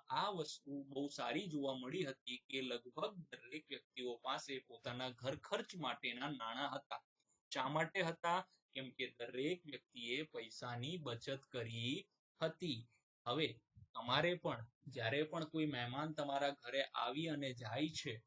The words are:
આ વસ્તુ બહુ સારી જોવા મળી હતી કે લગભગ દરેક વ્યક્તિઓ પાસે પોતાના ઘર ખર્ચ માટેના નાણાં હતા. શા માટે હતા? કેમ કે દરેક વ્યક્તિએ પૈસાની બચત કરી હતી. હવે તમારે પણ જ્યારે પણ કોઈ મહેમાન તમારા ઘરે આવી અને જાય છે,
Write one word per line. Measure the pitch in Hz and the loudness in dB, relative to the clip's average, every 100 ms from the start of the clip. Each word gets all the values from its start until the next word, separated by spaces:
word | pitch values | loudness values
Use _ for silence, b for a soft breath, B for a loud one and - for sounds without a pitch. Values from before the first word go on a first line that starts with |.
| - | 0
આ | 139 202 | 2 2
વસ્તુ | 180 - - 139 143 | 0 -4 -6 -6 -6
બહુ | 135 135 143 | -4 -2 -2
સારી | 143 120 147 202 | 0 0 0 0
જોવા | 147 135 131 | 0 0 0
મળી | 127 180 139 | -2 -2 -2
હતી | 135 - 123 | -4 -8 -10
કે | - 135 | -4 -2
લગભગ | 131 120 123 147 214 190 | 0 -2 -4 -4 -2 -4
દરેક | 151 - 123 156 - | -12 -14 -10 -10 -8
વ્યક્તિઓ | 131 _ 127 123 117 | -10 _ -6 -4 -2
પાસે | 131 151 - 131 | -2 -2 -2 -6
પોતાના | - 113 127 123 127 | -8 -8 -4 -2 -2
ઘર | 117 120 156 | -2 -2 -2
ખર્ચ | - 214 - 185 | -2 -2 -2 -2
માટેના | 139 - 127 120 147 | -2 0 -2 -2 -2
નાણાં | 131 113 123 139 143 | -2 -2 0 0 -2
હતા. | - 107 _ _ _ _ - | -4 -8 _ _ _ _ -4
શા | 139 131 | 0 4
માટે | 156 160 196 | 4 4 4
હતા? | 165 165 160 180 - b _ | 2 4 4 4 2 b _
કેમ | 131 131 | -8 -8
કે | 117 123 - | -4 -6 -4
દરેક | 120 127 151 180 147 | -4 0 2 0 -4
વ્યક્તિએ | 127 _ 123 117 135 | -10 _ -8 -2 0
પૈસાની | 156 120 113 - 131 123 135 180 | 0 -6 -8 -8 -4 -2 -2 -2
બચત | 135 117 - 135 - | -2 -2 -2 -4 -4
કરી | 127 113 117 120 175 - _ _ - | -4 -2 0 0 0 -4 _ _ -2
હતી. | 160 - 175 113 - b _ _ 120 | -2 0 -2 -2 -6 b _ _ 0
હવે | 143 139 - _ - - | 2 2 0 _ -20 -12
તમારે | 113 120 139 170 175 | -6 4 6 6 4
પણ | 170 120 113 _ 143 | 0 0 -4 _ -10
જ્યારે | 120 113 139 | -2 2 2
પણ | 156 170 156 | 2 0 -2
કોઈ | 160 151 | 2 2
મહેમાન | 127 120 135 160 | 2 0 0 -2
તમારા | 151 143 139 143 | -2 0 4 2
ઘરે | 139 120 135 | 0 -2 0
આવી | 135 123 120 139 165 | 0 2 0 0 0
અને | 147 135 | 0 -2
જાય | 120 110 123 160 | -2 -2 0 0
છે, | - 131 - | 0 -4 -6